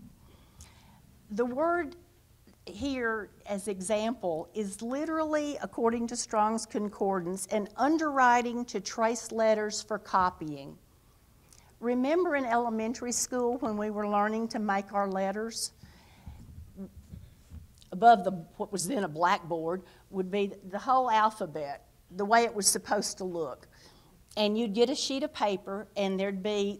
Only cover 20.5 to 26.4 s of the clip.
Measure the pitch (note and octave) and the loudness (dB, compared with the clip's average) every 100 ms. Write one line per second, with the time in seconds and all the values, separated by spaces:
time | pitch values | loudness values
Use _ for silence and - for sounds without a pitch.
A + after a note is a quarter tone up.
20.5 | - F#3+ G3 C4+ C4 B3+ A3 G#3+ G#3+ F3+ | -4 -10 -6 0 2 4 4 2 2 -6
21.5 | D#3 C#3+ C#3+ - _ - F3+ G3+ A#3 A#3 | -6 -8 -10 -16 _ -14 -4 4 6 6
22.5 | G#3 F#3+ - - G#3 A3 - F#3 E3+ D3 | 2 2 2 2 0 0 -4 -6 -4 -4
23.5 | - - - - - - - - - G#3 | -6 -14 -20 -20 -20 -20 -20 -10 -2 0
24.5 | G#3+ A#3 G3 A#3 D4+ - C4+ D4+ - G#3+ | 2 0 4 4 4 -2 -2 -4 0 0
25.5 | G3 G3 G3 A3 - G3 F#3+ G3 G3 | 0 -4 -10 -8 -2 0 0 0 -2